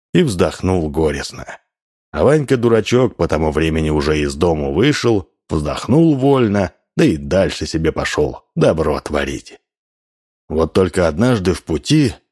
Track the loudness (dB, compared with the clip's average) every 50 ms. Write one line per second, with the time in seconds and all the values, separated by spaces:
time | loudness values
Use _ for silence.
0 | _ _ 0 0 2 2 2 0 0 0 0 -2 -2 0 0 0 -2 -2 -2 0
1 | 0 0 -2 -4 -8 -10 -12 -16 -16 -16 -18 -20 _ _ _ _ _ _ _ _
2 | _ _ -2 0 2 4 4 2 2 0 -2 0 2 2 2 2 2 2 2 2
3 | 2 2 0 -2 -2 -2 0 0 0 0 0 0 -2 0 0 -2 0 0 0 0
4 | 0 0 0 0 -2 -4 -2 0 0 0 0 0 -2 -4 0 0 2 0 0 0
5 | 0 0 0 0 -2 _ _ _ _ -6 -4 -4 -2 -4 -6 -6 -2 0 2 4
6 | 4 4 2 2 2 2 4 4 2 2 2 0 -2 -2 _ _ _ _ -2 0
7 | 2 2 2 -2 -2 -2 0 0 0 0 -2 -6 -8 -6 -4 -2 -2 -2 -2 -2
8 | -6 -4 -2 -2 -2 -2 -2 -10 _ _ -2 0 2 2 2 2 0 -2 -2 -4
9 | -6 -6 -4 -4 -4 -4 -6 -10 -12 -16 -20 -20 _ _ _ _ _ _ _ _
10 | _ _ _ _ _ _ _ _ _ -6 -2 -2 -2 0 2 0 0 2 2 0
11 | 0 0 0 0 0 0 0 0 0 -2 -2 -2 _ -6 -6 -6 -2 0 2 2
12 | 2 0 -2 -6 _ _